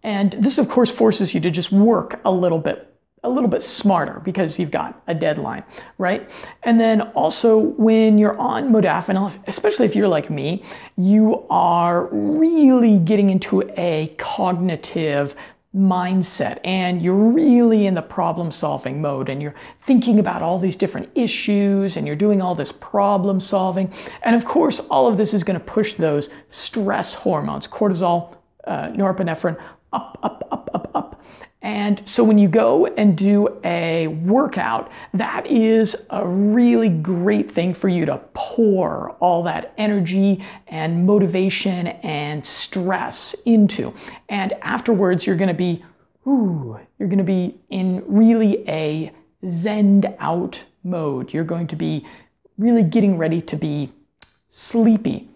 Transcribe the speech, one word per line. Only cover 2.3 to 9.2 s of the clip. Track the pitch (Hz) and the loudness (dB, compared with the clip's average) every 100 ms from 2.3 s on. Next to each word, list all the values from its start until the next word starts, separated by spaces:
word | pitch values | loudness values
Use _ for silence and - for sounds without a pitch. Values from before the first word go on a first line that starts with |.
little | 185 180 165 | 0 0 0
bit, | 151 - - _ _ _ | -4 -6 -12 _ _ _
a | - | -4
little | 254 233 | 0 0
bit | - | -2
smarter | - - 202 180 147 - | -6 -2 0 0 -2 -8
because | 190 190 160 151 | -8 -4 -4 -2
you've | 151 | -4
got | - - - - | -4 -6 -10 -8
a | |
deadline, | 165 160 147 139 120 - - - - | -2 -2 -2 -6 -10 -14 -20 -20 -4
right? | 185 202 - - - - | -4 -4 -8 -20 -20 -8
And | 233 226 | 2 4
then | 226 214 | 4 2
also | 208 147 156 - 233 220 | 0 -2 -2 2 4 4
when | 220 - 220 220 220 214 | 2 2 4 6 6 6
you're | 208 208 | 4 2
on | - 220 277 | -4 -2 2
modafinil, | 220 180 143 - 190 | 2 4 0 -2 -2